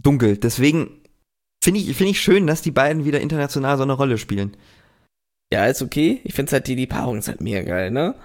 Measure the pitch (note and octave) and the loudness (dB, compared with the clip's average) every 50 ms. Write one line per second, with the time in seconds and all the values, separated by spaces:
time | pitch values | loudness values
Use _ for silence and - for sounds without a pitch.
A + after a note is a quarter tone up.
0 | - C#3+ C#3+ C3 A#2+ G#2 G2+ G2+ - A#2+ - - B2+ D3 D#3 E3 C#3 - - _ | 2 4 4 4 4 4 2 2 0 -2 0 4 4 4 4 2 -2 -4 -8 _
1 | _ _ _ _ _ _ _ _ _ _ _ - - E3+ F#3 G#3+ F#3+ - C3 - | _ _ _ _ _ _ _ _ _ _ _ 0 0 2 2 2 -2 -4 -2 0
2 | F#3+ G3 G3 - - F#3+ F#3 G3+ F#3+ D3+ D#3+ - - E3 C3+ C3 C3+ D3 D#3 D#3+ | 0 0 0 0 4 4 4 4 4 2 0 0 -2 -2 2 2 2 2 2 0
3 | C#3+ D3+ C#3+ C#3+ - D3 D#3+ D3+ C#3+ C#3 - D3 C3+ C3+ C#3+ C3+ C3+ C#3 C3+ C3 | -2 0 -2 -2 -2 -2 -2 -2 -2 -2 -2 -2 0 0 0 0 0 -2 0 0
4 | C#3 C3+ A#2 G#2+ - - G2+ G2 G2 G#2 - - _ _ _ _ _ _ _ _ | 0 0 0 -2 -2 -4 -4 -4 -4 -6 -8 -12 _ _ _ _ _ _ _ _
5 | _ _ _ _ _ _ _ _ _ - - G#2+ G2+ A#2+ C#3 - C3+ - - D3 | _ _ _ _ _ _ _ _ _ -4 0 0 2 2 0 -2 -4 -6 -2 0
6 | D3+ F3 C4 B3+ - - - - C#3 C#3+ C#3+ C3+ - - B2+ B2 B2+ B2+ - - | 0 0 0 -2 -6 -8 -6 -4 -2 0 0 -2 -2 -2 -4 -4 -4 -4 -4 -4
7 | - B2+ A#2 G#2 - - - - C2+ G#2 G2+ F#2+ E2+ - F2+ F#2 F#2 F#2 A2+ C3+ | -4 -4 -4 -4 -6 -8 -8 -8 -6 -6 -4 -4 -4 -2 -2 -2 -2 -2 -2 -2
8 | D#3+ F#3+ C4+ - - | -2 -2 -4 -6 -14